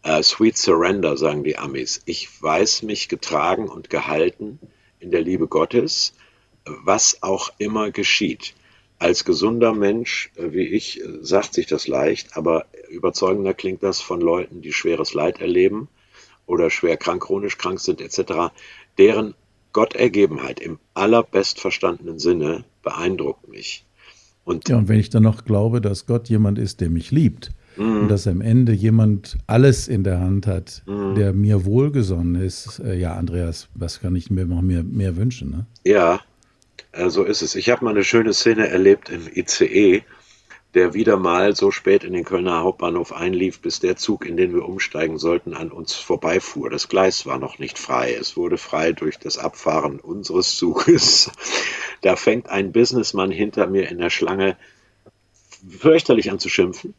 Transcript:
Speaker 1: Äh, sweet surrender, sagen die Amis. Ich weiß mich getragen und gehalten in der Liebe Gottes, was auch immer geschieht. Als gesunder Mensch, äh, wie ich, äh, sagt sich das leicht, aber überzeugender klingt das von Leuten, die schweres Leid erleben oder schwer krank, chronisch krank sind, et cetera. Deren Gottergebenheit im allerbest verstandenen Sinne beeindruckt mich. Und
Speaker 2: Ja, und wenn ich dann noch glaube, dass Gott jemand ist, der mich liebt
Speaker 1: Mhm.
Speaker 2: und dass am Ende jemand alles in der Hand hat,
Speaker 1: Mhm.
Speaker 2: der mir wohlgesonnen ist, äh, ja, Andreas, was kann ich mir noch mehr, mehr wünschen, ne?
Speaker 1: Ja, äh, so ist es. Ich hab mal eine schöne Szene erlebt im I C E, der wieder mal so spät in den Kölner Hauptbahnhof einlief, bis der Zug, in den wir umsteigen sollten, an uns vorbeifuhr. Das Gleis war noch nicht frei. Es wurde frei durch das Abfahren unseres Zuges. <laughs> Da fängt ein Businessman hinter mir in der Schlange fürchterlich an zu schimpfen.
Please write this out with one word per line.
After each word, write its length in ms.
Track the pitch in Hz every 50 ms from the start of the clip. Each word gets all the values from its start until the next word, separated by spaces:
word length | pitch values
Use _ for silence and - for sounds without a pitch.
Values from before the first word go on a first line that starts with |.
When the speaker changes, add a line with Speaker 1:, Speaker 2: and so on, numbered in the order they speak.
| _
Speaker 1:
Äh, 180 | 78 78 78
sweet 360 | 78 - - - 110 110 -
surrender, 600 | - - - 87 82 87 90 98 101 87 78 73
sagen 260 | 67 76 78 73 73 71
die 140 | 78 76
Amis. 440 | - - 71 67 67 64 - - - _
Ich 240 | - 82 - - - - _ -
weiß 400 | 78 78 87 101 104 - - -
mich 240 | 107 104 - -
getragen 640 | - 87 78 - - 80 73 73 87 92 - 110 -
und 200 | - - - -
gehalten 720 | - 78 64 65 76 78 82 90 - _ 101 107 120 156 - - _ _ _ _ _ _
in 100 | - 90
der 120 | 85 85
Liebe 260 | 82 85 92 87 80
Gottes, 680 | - - 76 80 - - 120 120 160 - - - - _ _ _ _ _ _ _ _ _ _ _
was 580 | - - - - 95 95 107 - - - - -
auch 260 | 92 95 98 - - -
immer 340 | _ 104 104 107 113 107 104
geschieht. 640 | - - 98 - - - 107 85 - - - - - _ _ _ _ _ _ _ _ _
Als 260 | 85 87 87 - -
gesunder 480 | - 87 78 95 107 117 117 117 113 110
Mensch, 580 | 107 101 101 107 117 117 - - - - - _
äh, 160 | - 87 82
wie 160 | 76 92 90
ich, 340 | 80 92 110 - - - -
äh, 60 | - - 80 80
sagt 340 | - 76 87 98 104 - -
sich 100 | - -
das 220 | - 78 73 -
leicht, 500 | - 67 67 73 78 - - - _ -
aber 280 | 80 78 85 82 80 - _ - - - -
überzeugender 640 | 82 87 87 90 85 - 98 92 95 104 98 95 95
klingt 280 | - - 95 95 90
das 180 | - 98 92 -
von 220 | - - 90 87
Leuten, 400 | 85 85 85 90 - - - 90
die 120 | 73 - -
schweres 400 | - - 82 85 80 78 - -
Leid 280 | 78 73 90 - -
erleben 460 | 85 87 87 90 90 98 101 107 123 - _ _ _ _ _ - - _ _ _ _
oder 240 | - 87 85 87 80
schwer 280 | - - - 85 80
krank, 260 | - - - 87 87 -
chronisch 340 | - 95 98 101 101 -
krank 220 | - - 90 95 92
sind, 220 | - - 90 -
et 100 | 95 87
cetera. 400 | - - 92 - 90 80 87 82 _ - - - - - - _ _
Deren 360 | - 95 107 110 104 110 104 - _ _ _ _ _ _ _
Gottergebenheit 880 | _ 107 110 - - - 123 120 90 101 101 78 78 65 64 65 64 -
im 200 | - - 80 - _ _ _
allerbest 680 | - 98 107 113 117 110 - - 98 98 - - -
verstandenen 580 | - 95 - - - 87 87 85 - 85 82 80
Sinne 460 | 71 87 87 82 73 76 82 - 123 _ _ _
beeindruckt 680 | _ - - 147 170 - 95 - - - - _ -
mich. 380 | - - - - - - - _ _ _ _ _ - - _ _ _ _ _ _
Und 220 | 175 175 160 -
Speaker 2:
Ja, 100 | - 135
und 100 | 117 104 95
wenn 100 | 110 107
ich 100 | 104 -
dann 140 | - 117 107
noch 220 | 113 110 - -
glaube, 340 | - 107 101 107 113 117 120
dass 240 | 104 104 101 - -
Gott 240 | - 120 120 117 -
jemand 300 | 117 107 107 101 101 107
ist, 220 | 117 98 - -
der 80 | 92 82
mich 220 | 82 82 82 -
liebt 400 | 131 151 160 110 - - - - - - _ _ _
Speaker 1:
Mhm. 240 | - 104 113 110 107
Speaker 2:
und 60 | 104 107
dass 180 | 104 98 92
am 140 | 104 87 90
Ende 320 | 107 113 113 127 127 117 110
jemand 640 | 98 101 110 113 113 110 107 104 98 - - - - -
alles 400 | - 110 117 131 139 123 - -
in 160 | - 123 101 95
der 160 | 98 90 87
Hand 280 | 90 92 98 101 95
hat, 360 | 104 92 92 92 - - - _
Speaker 1:
Mhm. 300 | - 98 101 101 98 98
Speaker 2:
der 180 | 104 104 98 92
mir 320 | 98 101 104 107 101 90
wohlgesonnen 680 | 98 104 123 135 151 143 139 110 92 95 85 85 85 87
ist, 440 | 87 95 92 - - - - - -
äh, 160 | - 107 95
ja, 200 | 90 90 82 85
Andreas, 540 | - 85 82 82 90 87 82 82 - - _ -
was 280 | - 87 85 - -
kann 140 | - 90 90
ich 140 | 90 82 -
mir 160 | 101 92 92
noch 160 | 85 87 85
mehr, 220 | 90 92 90 85 80
mehr 320 | - - 117 98 95 85
wünschen, 340 | 85 104 127 123 - - 67
ne? 160 | 71 82 107 - _ - _
Speaker 1:
Ja, 340 | - 104 101 87 85 90 98 - _ _ _ _ _ _ _ _ _ _ - - _
äh, 180 | - - 92 90
so 140 | 85 98 95
ist 180 | 90 107 -
es. 140 | 82 78 -
Ich 140 | - - -
hab 120 | 123 -
mal 100 | 127 113
eine 120 | 107 104 98
schöne 300 | - - 117 113 110 98
Szene 340 | - - 117 113 110 110
erlebt 420 | 87 - 92 95 98 101 - - -
im 180 | 80 85 85 80 -
I 120 | - 87
C 200 | - - - -
E, 360 | - - 98 104 95 87 107 - _ - - _ _ _ _ _ _ - - _ _ _
der 200 | 90 90 85 80
wieder 240 | 101 113 - 110
mal 380 | 95 92 90 85 90 95 104 101
so 160 | - 98 98
spät 320 | - - - 95 98 101 -
in 100 | 87 90
den 120 | 87 82
Kölner 380 | - 95 90 90 92 87 82 82
Hauptbahnhof 500 | 95 92 - 87 87 85 87 85 - -
einlief, 460 | - 85 92 92 87 95 92 85 -
bis 200 | - 82 - -
der 160 | - 90 92
Zug, 300 | - - - 107 90 -
in 120 | 73 85
den 160 | 85 92 90 87
wir 120 | 87 85
umsteigen 500 | - 95 95 - - - - 82 80 80
sollten, 360 | 76 80 82 82 - - 87 82
an 180 | 78 82 82
uns 220 | 80 85 82 - -
vorbeifuhr. 760 | - - - - - - 80 82 92 - - - - 65 60
Das 200 | - 71 - -
Gleis 360 | - 95 95 95 92 - -
war 120 | 71 67
noch 220 | 65 67 - - -
nicht 180 | 69 65 -
frei. 360 | - - - 65 - - 123 60 57
Es 160 | - - -
wurde 220 | 87 87 87 90
frei 340 | 82 - - - 76 80 82
durch 280 | - - 80 78 - -
das 180 | - - -
Abfahren 600 | - - 78 - - - - 78 80 - - 71 -
unseres 560 | - - 85 101 - - 82 90 92 - -
Zuges. 760 | - 180 - - - - - 170 151 - - - - - - -
<laughs> 60 | - - - - - - - - - - - - _
Da 160 | - 95 92
fängt 320 | - - 120 110 123 120 -
ein 240 | 95 98 98 95 82
Businessman 580 | 113 120 120 127 123 107 - - 98 95 98
hinter 340 | 85 85 104 107 - - 98
mir 240 | 87 95 98 90 -
in 80 | 87
der 120 | 87 87 85
Schlange 480 | - - 92 87 92 98 95 98 90 _ - - _ _ _ _ _ _ _ - _ _ _ _ _ _ _ _ - _ - 92
fürchterlich 600 | - - - 156 160 165 - - 135 113 101 104
an 80 | 95 95
zu 100 | - 92
schimpfen. 440 | - - 95 90 90 - - - -